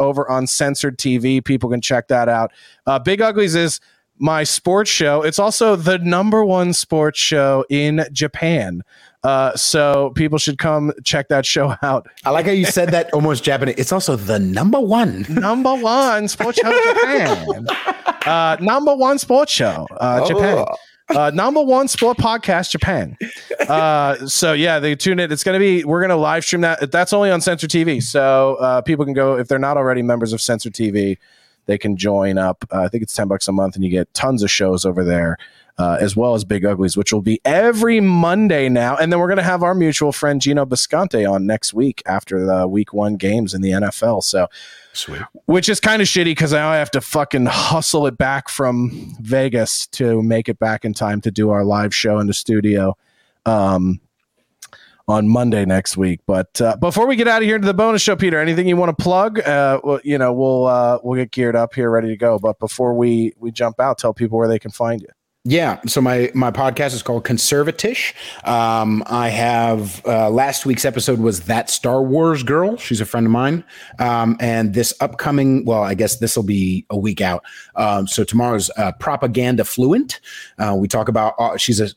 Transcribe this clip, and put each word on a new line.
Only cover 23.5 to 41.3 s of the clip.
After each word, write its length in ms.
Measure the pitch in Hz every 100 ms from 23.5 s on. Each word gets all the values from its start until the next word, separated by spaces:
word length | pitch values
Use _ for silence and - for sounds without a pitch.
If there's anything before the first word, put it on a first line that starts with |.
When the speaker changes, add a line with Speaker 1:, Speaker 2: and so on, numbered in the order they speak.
| - -
Speaker 1:
Uh, 580 | 156 160 151 143 135 131
so 260 | - 175
yeah, 280 | 151 170 156
they 160 | 147 143
tune 240 | 185 180
in. 100 | 170
It's 140 | 151
gonna 160 | 196 190
be, 240 | 196 180
we're 160 | 147 170
gonna 160 | 185 170
live 280 | 151 165
stream 180 | - 175
that. 280 | 170 165 143
That's 220 | 170 180
only 180 | 202 202
on 100 | 180
Censor 280 | 185 170 160
T 160 | 175
V. 160 | 165 131
So, 560 | 117 147 135 135 135 135
uh, 240 | 127 127
people 240 | 123 156
can 100 | 139
go, 220 | 135 135 131
if 80 | 120
they're 140 | 135
not 160 | 139 147
already 260 | 131 127
members 300 | 120 120 113
of 80 | 113
Censor 300 | - 117 117
T 200 | - 110
V, 280 | 104 98 95 _ _ _ _ -
they 120 | 101
can 180 | 107 95
join 400 | 101 98 98 95
up. 260 | 92 90 -
Uh, 80 | 92
I 60 | 90
think 160 | 117
it's 80 | 110
ten 140 | - 101
bucks 180 | 98 -
a 60 |
month 240 | 98 95 95
and 80 |
you 60 | 92
get 220 | 90 85
tons 280 | - 135 127
of 80 | 101
shows 340 | - 95 92
over 200 | 95 90
there, 340 | 87 87 85 85 - _ _ -
uh, 180 | 87 85
as 160 | 98 101
well 180 | 120
as 80 | 113
Big 200 | 95 104
Uglies, 320 | 98 95 92 98
which 160 | 101
will 100 | 107
be 180 | 101 110
every 560 | 135 160 233 220 233 226
Monday 680 | 196 175 170 190 214 156 135
now. 280 | 123 123 143
And 160 | 160
then 80 | 175
we're 80 | 175
gonna 140 | 190
have 180 | 180 180
our 140 | 175 185
mutual 340 | 165 147 147
friend 300 | - 147 143
Gino 260 | 127 143 135
Bisconte 640 | 123 - 151 190 117 101